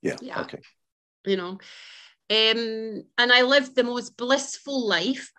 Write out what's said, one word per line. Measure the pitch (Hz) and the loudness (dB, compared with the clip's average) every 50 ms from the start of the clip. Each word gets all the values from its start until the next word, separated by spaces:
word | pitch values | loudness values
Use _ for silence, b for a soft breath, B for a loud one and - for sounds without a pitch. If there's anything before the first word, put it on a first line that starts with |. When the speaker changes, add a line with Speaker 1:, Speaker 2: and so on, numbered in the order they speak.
Speaker 1:
Yeah. | - - - - | -4 -4 -6 -6
Speaker 2:
Yeah. | - 254 - - | -10 -10 -8 -8
Speaker 1:
Okay. | 85 - - - - - _ _ _ _ _ _ _ _ _ _ _ | -8 -8 -10 -16 -16 -20 _ _ _ _ _ _ _ _ _ _ _
Speaker 2:
You | 196 196 190 | -2 -2 -2
know, | 175 180 | -2 -6
um, | 190 196 B B B B B B B B B B B B _ _ | -10 -12 B B B B B B B B B B B B _ _
and | 208 220 220 220 220 233 233 226 220 220 220 220 214 - - _ _ - 240 240 | 0 2 4 4 2 2 0 -4 -4 -6 -6 -8 -8 -10 -12 _ _ 0 4 6
I | 247 247 | 6 6
lived | 254 247 269 285 269 262 - | 6 6 4 4 2 2 0
the | 254 247 | 0 0
most | 240 240 247 233 - _ | 0 -2 -6 -8 -8 _
blissful | - 233 247 269 269 254 - - - _ 277 277 262 240 208 | -10 0 0 0 0 0 -6 -12 -14 _ -6 -4 -2 0 0
life. | 185 165 208 240 269 - - - _ | 0 0 0 0 -2 -4 -6 -16 _